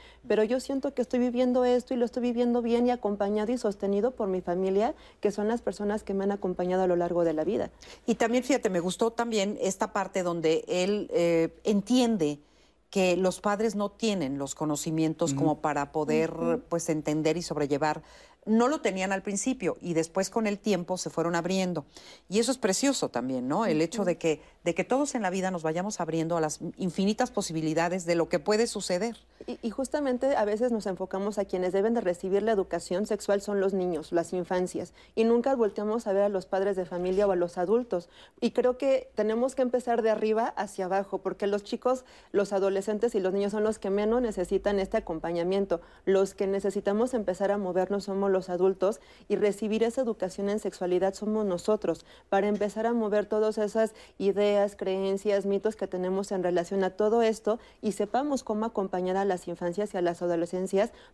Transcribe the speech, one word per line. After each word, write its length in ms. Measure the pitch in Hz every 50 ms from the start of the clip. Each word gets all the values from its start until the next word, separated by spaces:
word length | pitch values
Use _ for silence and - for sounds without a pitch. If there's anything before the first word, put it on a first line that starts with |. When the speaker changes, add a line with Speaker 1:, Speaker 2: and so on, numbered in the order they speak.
| - - - - - -
Speaker 1:
pero 160 | 208 214 214
yo 160 | 208 247 262
siento 340 | - - 277 269 - 277 -
que 80 | -
estoy 160 | 233 - - 247
viviendo 460 | 247 247 233 247 254 247 247 254 247
esto 280 | 247 247 247 240 -
y 40 | 269
lo 80 | 240 240
estoy 180 | 226 - 254
viviendo 400 | 233 247 233 240 247 240 240 247
bien 240 | 233 226 233 240 240
y 60 | 247
acompañado 580 | 247 240 - 202 202 202 202 196 208 214 214 214
y 80 | 254 240
sostenido 540 | - 208 196 202 196 196 202 202 208 262
por 160 | 254 - 220 196
mi 140 | 185 185
familia, 520 | 180 180 175 185 190 190 190 202 220 277 320 - - - - -
que 120 | - 208
son 160 | 196 214 208 214
las 120 | 240 233
personas 440 | - - 196 - 208 202 208 214 -
que 100 | - 196
me 80 | 196
han 80 | 196 202
acompañado 540 | 202 196 - 185 180 - 180 180 180 185 185
a 20 |
lo 80 | 180 175
largo 300 | 175 170 175 175 175 170
de 80 | 165
la 100 | 156 156
vida. 280 | 156 175 226 240 - - - - - - - - -
Speaker 2:
Y 80 | - 196
también, 300 | - 233 226 233 254 247
fíjate, 260 | 262 285 233 - 214
me 80 | 185 175
gustó 320 | 160 185 175 - 233 226
también 480 | 226 - 233 233 220 208 196 202 214 -
esta 320 | - 190 196 - 220 196
parte 300 | - 208 190 196 - 190
donde 420 | 175 175 170 170 160 160 165 - - -
él, 420 | 170 180 180 190 208 208 170 -
eh, 380 | - 170 170 170 170 165 165 165 - - -
entiende 720 | - 214 202 196 - 247 262 240 226 226 185 156 147 147 147 - _ _ _ _ _ _ _ _ -
que 260 | - 202 185 180 175
los 240 | 175 185 185 180 -
padres 340 | - 208 208 196 220 226 196
no 160 | 202 202 202
tienen 480 | - - 226 220 202 185 147 131 139 139
los 160 | 139 135 -
conocimientos 800 | - 156 151 147 143 - 170 160 160 160 160 156 - 170 147
Speaker 3:
Ujú. 80 | 139 139
Speaker 2:
como 200 | 156 156 147 -
para 300 | - 151 143 147 143 143
poder, 400 | - 156 151 147 156 156 160 165
Speaker 1:
Ujú. 280 | 165 165 165 170 165 - - -
Speaker 2:
pues, 200 | 170 170 - -
entender 480 | 156 156 147 156 151 156 151 156 160
y 60 | 175
sobrellevar. 600 | 170 - 160 151 147 135 143 135 156 151 151 160 - - - - - - - _ -
No 220 | 208 220 226 240 262
lo 140 | 311 311
tenían 280 | 311 208 190 190 185 190
al 120 | 196 190
principio 560 | 185 208 196 196 - 262 247 - - 160 - -
y 140 | - 175 160
después 340 | 165 160 - - 190 185 -
con 180 | - 233 220
el 120 | 208 208 196
tiempo 400 | - 214 196 175 175 - 185 180
se 100 | - 160
fueron 260 | - 170 160 170 175
abriendo. 520 | 170 165 175 190 190 185 180 175 151 139 - - - - - - - _ -
Y 120 | 180 220
eso 120 | 233 240
es 60 | 254 -
precioso 500 | - 190 190 - 262 285 254 - 151 -
también, 400 | - 120 120 131 131 127 123 131
¿no? 160 | 151 202 226
El 160 | 196 156 151
hecho 220 | 165 165 - 226
Speaker 1:
Ujú. 60 | 190 180
Speaker 2:
de 100 | 165 -
que, 240 | - 165 151 147 - - - _ -
de 100 | 175 165
que 100 | - 180
todos 300 | - 247 269 294 277 -
en 80 | 240
la 80 | 202 180
vida 200 | 180 185 185 185
nos 120 | 185 170
vayamos 360 | 160 160 160 175 185 214 208 -
abriendo 380 | 170 160 160 165 160 165 170
a 60 | 165
las 180 | 156 151 - - 165 175 -
infinitas 540 | - 190 180 - - 190 202 214 - 247 -
posibilidades 720 | - 202 190 - 160 160 156 156 156 165 165 175 180 190 170
de 100 | 170 175
lo 120 | 170 160 160
que 100 | - 170
puede 260 | 147 202 214 214 240
suceder. 500 | 233 - 208 - - 180 175 214 233 220 - - _ _ - -
Speaker 1:
Y, 120 | - - -
y 80 | - 226
justamente 680 | 202 - 269 - - 302 285 262 247 240 262 269 285
a 80 | - 208
veces 280 | 208 214 214 247 254
nos 120 | 233 214 196
enfocamos 520 | 202 185 - 190 - - 190 196 202 208 214
a 80 | 196
quienes 260 | - - 180 180 180
deben 220 | 175 196 196 226 233
de 80 | 233
recibir 400 | 175 175 180 - - 185 190 202
la 100 | 214 226
educación 540 | 220 196 175 - 170 170 - - 180 185 214
sexual 340 | - 214 196 - - 202 202
son 200 | 202 208 202 196
los 120 | 185 196
niños, 400 | 196 190 180 180 165 151 160 -
las 220 | 170 170 165 - 185
infancias, 580 | 180 170 - 190 180 180 175 - - 180 - - - - - -
y 100 | - 226
nunca 300 | 226 233 240 233 269 269
volteamos 520 | 240 226 202 - 220 208 214 214 240 -
a 60 | 214
ver 100 | 190 196 202
a 40 | 208
los 160 | 202 185 180
padres 320 | - 202 190 196 202 196
de 80 | 185 180
familia 420 | 160 180 180 180 185 190 196 208
o 60 | 202
a 40 | 185
los 200 | 180 170 170 -
adultos. 540 | 185 180 175 220 247 247 - 190 175 - - - - - - _ -
Y 80 | 233 220
creo 260 | - 247 240 247 247
que 320 | 254 277 269 269 262 - - -
tenemos 400 | - 208 214 220 233 247 269 -
que 80 | -
empezar 400 | 254 247 254 247 - 240 233 226
de 80 | 220 220
arriba 380 | 214 214 220 214 214 220 233 285
hacia 360 | - - 208 190 - - 185
abajo, 320 | 180 190 196 196 - 196 -
porque 280 | - 190 190 - 208
los 180 | 202 202 202 202
chicos, 400 | - 240 - - 247 254 254 - - - - - -
los 220 | - 196 202 202
adolescentes 640 | 202 190 196 196 196 190 196 220 214 202 233 240 -
y 60 | 202
los 120 | 185 185
niños 200 | 185 202 202 202
son 120 | 208 214 214
los 140 | 214 214 -
que 100 | - 196
menos 320 | 196 208 208 214 233 254
necesitan 580 | 247 220 - 190 180 - 196 190 - 202 202 196
este 180 | 190 190 - 220
acompañamiento. 840 | 214 - 165 160 - 165 175 170 170 180 190 202 202 196 180 165 - - - - -
Los 300 | 190 190 190 196 190 -
que 120 | - 202
necesitamos 680 | 190 196 196 202 196 196 208 - 202 202 214 240 254 -
empezar 360 | 226 196 180 185 180 202 196
a 60 | 202 214
movernos 460 | 196 180 170 185 185 180 202 202 190
somos 300 | 202 190 196 202 196 190
los 140 | 190 180 190
adultos 500 | 180 175 185 190 190 - 185 196 220 - - - - - - -
y 80 | 202
recibir 480 | 175 208 208 196 - 220 208 220 220 226
esa 160 | 233 - -
educación 480 | - 226 208 - 185 180 - - 202 202
en 100 | 208 214
sexualidad 560 | - 196 - - 190 180 180 180 190 196 196
somos 300 | - 214 214 214 214 214
nosotros, 580 | 196 175 170 - 214 214 214 - 170 160 - - - - - - -
para 180 | - 196 202 208
empezar 360 | 208 208 208 208 - 220 220
a 80 | 233
mover 340 | 240 233 220 208 208 208 202
todas 320 | 208 220 214 214 214 214 220
esas 340 | 208 202 - 226 220 220 - - - - _ -
ideas, 560 | 190 196 180 202 208 208 202 202 202 202 202
creencias, 720 | - 196 190 190 190 190 196 196 196 - 208 196 202 190
mitos 300 | 196 196 196 - 220 214
que 100 | - 196
tenemos 460 | - - 180 180 185 190 190 202 -
en 100 | 202 185
relación 400 | 175 180 180 170 175 - 196 196
a 80 | 185 185
todo 320 | 185 - 208 214 220 233
esto 380 | 226 220 214 - - 208 220 233 - - - -
y 120 | - 214
sepamos 500 | 190 - 208 208 - 247 294 294 277 254
cómo 220 | - - 214 208 220
acompañar 500 | 233 - 214 190 190 - 180 180 185 185
a 80 | 196 202
las 220 | 196 185 170 -
infancias 480 | 175 170 - 175 175 175 202 208 208 -
y 20 | 190
a 40 |
las 180 | 180 170 175 -
adolescencias 720 | 175 175 170 165 170 170 185 185 185 190 196 190 214 233 - - - -